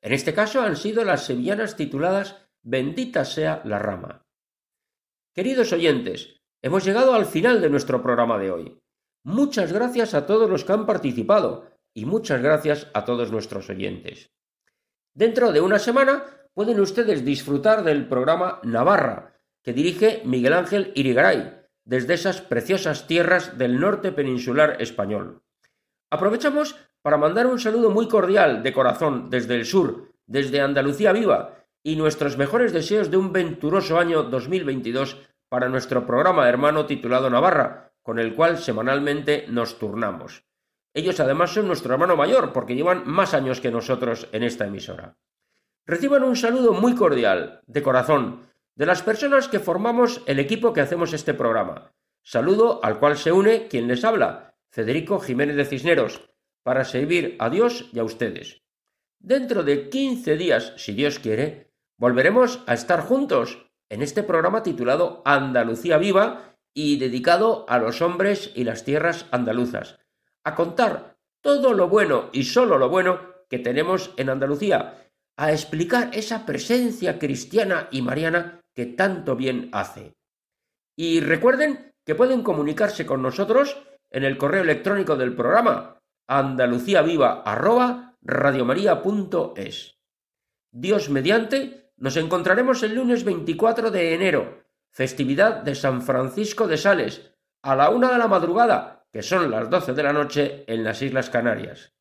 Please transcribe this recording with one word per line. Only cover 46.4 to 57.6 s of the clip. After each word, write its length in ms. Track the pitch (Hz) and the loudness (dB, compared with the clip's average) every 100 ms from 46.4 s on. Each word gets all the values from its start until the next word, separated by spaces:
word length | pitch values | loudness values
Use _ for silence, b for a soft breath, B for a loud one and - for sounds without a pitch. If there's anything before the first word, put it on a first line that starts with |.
| 233 247 240 | 0 4 4
muy 200 | 185 233 | 4 2
cordial, 680 | - 180 131 110 92 78 - _ | 4 2 4 2 2 -2 -12 _
de 160 | 147 | -2
corazón, 640 | 143 127 123 147 113 - B B _ - | 2 2 4 2 0 -8 B B _ -4
de 80 | 151 | 0
las 160 | 180 | 0
personas 460 | - 214 285 277 247 | 0 -2 2 2 2
que 100 | 208 | -4
formamos 640 | - 175 226 233 240 - - | -2 -2 0 2 2 0 -2
el 120 | 139 | -2
equipo 340 | 143 226 233 | 0 0 0
que 80 | 156 | 2
hacemos 320 | 139 170 170 | 0 0 -2
este 220 | 156 156 | -4 -4
programa. 640 | 127 120 110 92 76 - _ _ _ | -2 0 0 -2 -8 -18 _ _ _
Saludo 560 | - 120 143 208 226 - | -4 -2 2 4 4 2
al 160 | 110 107 | -2 2
cual 160 | 147 147 | 2 2
se 160 | 160 | 2
une 340 | 180 202 226 220 | 4 4 2 0
quien 220 | 123 120 | -4 -2
les 160 | 123 | 0
habla, 500 | 220 220 120 - - _ _ | 2 2 0 -2 -18 _ _
Federico 480 | - 110 147 156 196 | -6 -2 -2 -2 -4
Jiménez 380 | - 123 147 143 | -2 -2 -2 0
de 80 | |
Cisneros, 640 | 139 135 151 156 117 - - _ _ _ | -2 -2 0 2 0 -4 -20 _ _ _
para 220 | - 127 | -4 -2
servir 500 | 127 127 147 175 139 - | -2 -2 0 0 -2 -4
a 100 | 113 | -2
Dios 400 | 165 | 0